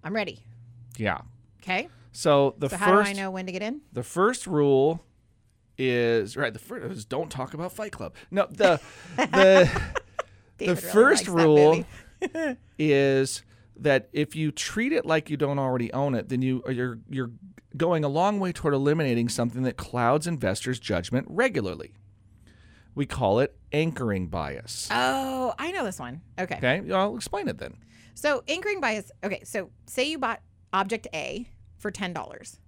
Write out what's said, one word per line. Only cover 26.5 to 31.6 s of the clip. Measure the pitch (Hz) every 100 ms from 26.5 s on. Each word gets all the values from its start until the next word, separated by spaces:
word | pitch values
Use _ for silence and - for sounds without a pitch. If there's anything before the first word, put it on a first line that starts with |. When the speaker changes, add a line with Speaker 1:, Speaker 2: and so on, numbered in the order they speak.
| -
Speaker 2:
Okay, | 127 160 196
I'll | 190 202
explain | 233 - 392 392
it | -
then. | - - _ - -
Speaker 1:
So | - 294 277 -
anchoring | 330 415 392
bias, | 262 214 202 -
okay, | 233 185
so | - 214 185 _ -
say | - 294
you | 320
bought | 247 220 _ _ _
object | 190 196 220 -
A | 160 131 208 240 -